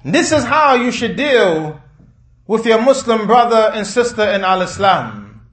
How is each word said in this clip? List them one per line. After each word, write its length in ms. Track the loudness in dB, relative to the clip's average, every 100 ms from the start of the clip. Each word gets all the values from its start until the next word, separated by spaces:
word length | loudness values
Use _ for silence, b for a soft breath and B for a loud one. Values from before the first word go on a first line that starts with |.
This 260 | 0 -2 2
is 140 | 0
how 300 | 0 2 2
you 180 | 2 0
should 240 | -4 -6 -4
deal 640 | 0 2 2 0 -4 -12 -20 _ -20 _ _ _ -4
with 180 | -2
your 160 | 0 2
Muslim 460 | 2 0 0 -2 2
brother 460 | 2 4 2 2
and 100 | -2
sister 380 | -4 -2 -2 -2
in 220 | -2 0
Al-Islam. 960 | 0 0 -2 0 0 0 -2 -14 -20 -20 -20